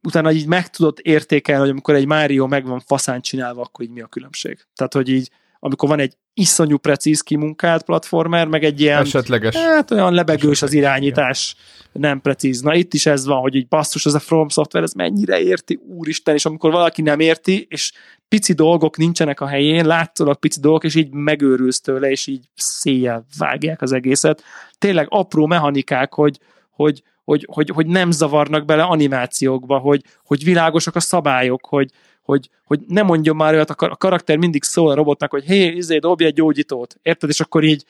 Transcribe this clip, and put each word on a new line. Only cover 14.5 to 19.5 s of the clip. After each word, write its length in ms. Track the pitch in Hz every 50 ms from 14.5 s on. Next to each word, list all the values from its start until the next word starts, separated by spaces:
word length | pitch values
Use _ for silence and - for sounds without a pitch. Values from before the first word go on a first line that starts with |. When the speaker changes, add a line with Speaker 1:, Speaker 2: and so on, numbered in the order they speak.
| - - 151 - - 170 165
Speaker 1:
ez 80 | 160 -
mennyire 460 | 185 90 - 208 202 208 - 190 175
érti, 400 | 170 180 185 175 - - 175 - -
úristen, 480 | - 185 170 160 156 160 - _ 175 151
és 100 | 147 -
amikor 260 | 160 156 156 - 160
valaki 300 | 156 175 170 165 - -
nem 180 | 156 151 147 147
érti, 460 | 160 160 160 - _ - 190 190 - _
és 220 | - 147 - - _ - - - - _ _
pici 260 | _ - 214 202 - 180
dolgok 440 | 147 156 160 170 165 160 156 -
nincsenek 440 | - 160 170 170 - 170 147 139 -
a 60 | 143
helyén, 380 | 139